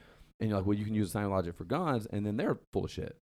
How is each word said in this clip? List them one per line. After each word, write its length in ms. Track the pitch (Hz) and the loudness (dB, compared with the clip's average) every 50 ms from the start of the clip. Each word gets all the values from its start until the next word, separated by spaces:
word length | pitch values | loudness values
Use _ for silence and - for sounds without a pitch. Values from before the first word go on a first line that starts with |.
| - - - - - - _ _ | -18 -20 -20 -20 -20 -20 _ _
And 80 | 113 110 | 0 2
you're 80 | 104 98 | 2 2
like, 80 | 92 | 4
"Well, 120 | 101 104 104 | 4 2 2
you 60 | 107 | 2
can 80 | 107 110 | 0 2
use 180 | 107 104 87 | 2 2 2
the 60 | - 104 | 0 -2
same 100 | 104 98 | 0 2
logic 240 | 98 95 87 85 85 | 2 2 0 0 -6
for 80 | - 85 | -8 -4
guns," 420 | 82 131 165 185 160 131 113 104 | -2 -2 0 2 2 0 0 -2
and 180 | - - 101 104 | -2 -4 -2 0
then 120 | 104 104 113 | 0 0 0
they're 200 | 190 - - - - _ | 0 0 -2 -2 -4 _
full 120 | - 98 95 | -4 -2 -2
of 40 | - | -2
shit. 280 | - - - - - - _ | -6 -6 -8 -8 -10 -16 _